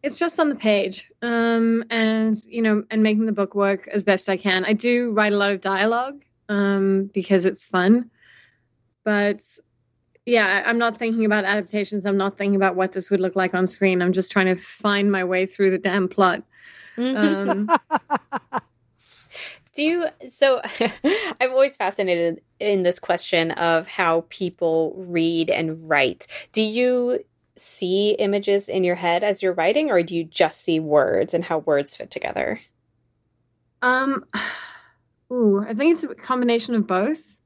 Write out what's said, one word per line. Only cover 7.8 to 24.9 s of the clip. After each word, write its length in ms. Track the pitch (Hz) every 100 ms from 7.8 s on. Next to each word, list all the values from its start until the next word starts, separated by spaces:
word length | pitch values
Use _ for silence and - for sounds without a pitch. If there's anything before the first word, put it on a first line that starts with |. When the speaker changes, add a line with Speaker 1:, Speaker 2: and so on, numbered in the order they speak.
| 185 240 240 _ _ - _ _ _ _ _ _
Speaker 1:
but 400 | - 208 208 208 - - _ _ _ _ _ _ -
yeah, 380 | 233 208 196 -
I'm 120 | 233
not 200 | 233 226
thinking 260 | 233 226
about 220 | 220 214 190
adaptations. 600 | 208 175 208 196 208 190
I'm 120 | 196
not 200 | 196 196
thinking 200 | 202 196
about 180 | 196 180
what 160 | 185
this 180 | 190 180
would 120 | 202
look 160 | 185 190
like 160 | 180
on 120 | 180 185
screen. 360 | - 190 180
I'm 100 | 180
just 180 | 185 180
trying 180 | 202 185
to 100 | 185
find 520 | - - 208 202 202
my 140 | 196
way 220 | 180 185 190
through 240 | - 196
the 60 | 185
damn 320 | 190 190 185
plot. 340 | - 185 170 - _ - - - -
Speaker 2:
Mm-hmm. 720 | 254 262 214 - 202 196 214
Speaker 1:
Um, 880 | 294 _ 311 _ 285 _ 277 _ 262
Speaker 2:
<laughs> 0 | _ _ _ _ _ - _ - - - _
Do 100 | -
you, 220 | 302 349 339 - 254
so 300 | - 277 254 -
<laughs> 320 | - 226 - 285 415 403 294
I'm 120 | 254
always 240 | 262 269 -
fascinated 640 | 196 202 190 175 170 165 _ _
in 220 | 208 196
this 140 | 180 175
question 540 | - 175 - 175 165
of 360 | - 170 165 165
how 380 | - 175 165 165
people 680 | - 180 - 170 160 160